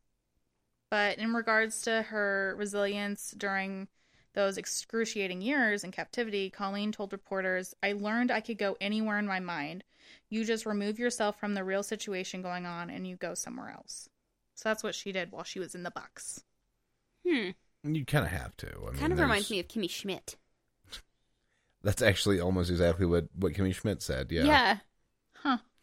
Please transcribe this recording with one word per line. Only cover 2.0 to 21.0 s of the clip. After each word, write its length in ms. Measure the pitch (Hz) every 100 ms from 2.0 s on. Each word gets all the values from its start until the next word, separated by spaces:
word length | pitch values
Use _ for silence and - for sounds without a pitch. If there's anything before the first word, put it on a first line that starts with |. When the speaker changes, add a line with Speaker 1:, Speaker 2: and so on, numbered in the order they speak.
Speaker 1:
her 520 | 220 220 202 196 190 185
resilience 760 | 208 202 202 202 202 202 - 202
during 520 | 202 190 190 190 196 _ _ _ _
those 240 | - 196 190
excruciating 840 | 180 - - 226 226 214 196 180
years 420 | 214 294 226 202
in 80 | 180
captivity, 580 | 180 160 - 226 202 190
Colleen 420 | - 196 202 208
told 180 | 214 196
reporters, 640 | 196 - 190 185 185 185 -
"I 80 | 196
learned 380 | 202 208 226 247
I 80 | 220
could 180 | 220 214
go 200 | 202 190
anywhere 380 | 202 214 220 208
in 60 | 208
my 120 | 185
mind. 420 | 180 165 147 180 - _ - - _
You 160 | 214 220
just 200 | 220 220
remove 320 | 208 202 214
yourself 400 | 240 - 208 -
from 160 | 208 202
the 80 | 185
real 180 | 190
situation 580 | 202 214 208 185 185 185
going 240 | 185 180 175
on 240 | 170 170
and 160 | - 185
you 120 | 180
go 160 | 170
somewhere 360 | 175 - 123 107
else." 360 | 110 - - - _ _ _ _ -
So 100 | 220
that's 140 | 220
what 100 | 214 -
she 160 | 196
did 180 | 190 175
while 120 | - 175
she 140 | 190
was 140 | 170 180
in 80 |
the 80 | 175
box. 520 | - - - - - - _ _ _ _ _ _ _ 359
Speaker 2:
Hmm. 260 | 285 185 - _ _
Speaker 3:
You 200 | 147 160
kinda 240 | 135 147 80
have 300 | 85 58 -
to. 100 | - - 53
I 20 |
mean, 80 | 67
Speaker 2:
Kind 140 | 320
of 60 | 359
reminds 280 | 285 202 208
Speaker 3:
there's 40 |
Speaker 2:
me 80 | 202
of 80 | 175
Kimmy 200 | 226 180
Schmidt. 460 | - 196 175 - - _ _ _ _ - -